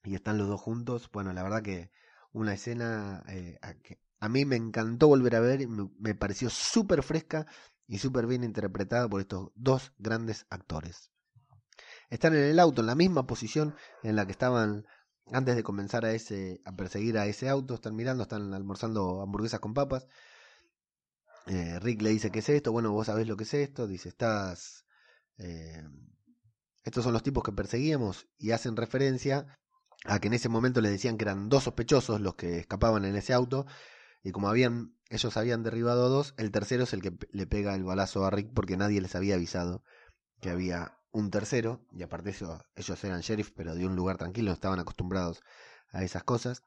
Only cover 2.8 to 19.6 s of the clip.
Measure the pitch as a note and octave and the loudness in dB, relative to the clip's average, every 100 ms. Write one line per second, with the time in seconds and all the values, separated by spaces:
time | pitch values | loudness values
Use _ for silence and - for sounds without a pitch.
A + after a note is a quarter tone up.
2.8 | A#2 A2 G2+ F#2+ - F#2+ F2 - F2 - | -4 -4 -6 -10 -10 -12 -12 -14 -16 -16
3.8 | - - _ _ G#2+ B2+ C#3 B2 A2+ A2+ | -20 -20 _ _ 0 2 2 0 0 -2
4.8 | A2 A#2+ D#3 C#3 B2 A2+ A#2+ C3+ B2+ G#2+ | -2 6 8 10 8 6 4 4 0 -4
5.8 | G2 - G#2+ G2+ G2 G2 A#2 - - A3+ | -6 -4 -4 -2 -2 -2 -4 -2 2 2
6.8 | G3 E3 - D#3+ - D#3 D#3 - - _ | 4 2 2 -4 -2 -6 -6 -14 -20 _
7.8 | - G#2 C3+ B2+ A#2 B2+ A#2+ G#2+ G2+ G2+ | -10 -4 0 0 0 0 -2 -2 -4 -4
8.8 | G2 A#2 A#2+ G2 F#2+ F#2+ F#2+ - B2+ C3 | 0 0 2 -2 -4 -6 -8 -2 2 2
9.8 | - _ G#2+ A2+ A2+ G#2 - F2+ - D#2+ | 0 _ -2 -2 -2 -6 -8 -14 -8 -8
10.8 | E2 - - _ _ _ _ - _ - | -8 -14 -20 _ _ _ _ -20 _ -20
11.8 | - - _ - E3 D#3 C#3+ D#3+ E3+ A#2+ | -20 -20 _ 2 4 6 6 8 8 6
12.8 | A2+ C3+ F#3 D#3+ B2+ A#2 A2 D3+ D3+ D3+ | 2 4 4 4 0 -4 -2 0 0 -2
13.8 | - - A2+ G#2+ G2 F#2+ B2+ B2 G#2+ G#2 | -18 -8 0 0 0 0 2 4 2 0
14.8 | - - _ _ - B2+ B2+ A#2+ G#2+ G2+ | -8 -20 _ _ -4 0 2 0 0 -4
15.8 | G2 A#2+ A2+ A2+ - G2+ F#2+ F2+ - F#2 | -2 -2 0 -2 -4 -6 -6 -10 -14 -8
16.8 | F#2 G2+ A2+ A2 G2+ G#2 C3 C#3 C3+ A#2 | -6 -2 0 2 0 -2 0 0 -2 -6
17.8 | A2+ A2 B2 B2+ G2 G#2+ G2+ G2 G2 G2 | -6 -4 -2 -2 -4 -6 -6 -6 -6 -4
18.8 | A2+ A2 F#2+ F#2 G2 G2+ A2 G#2+ | -2 0 0 -2 -4 -2 -2 -4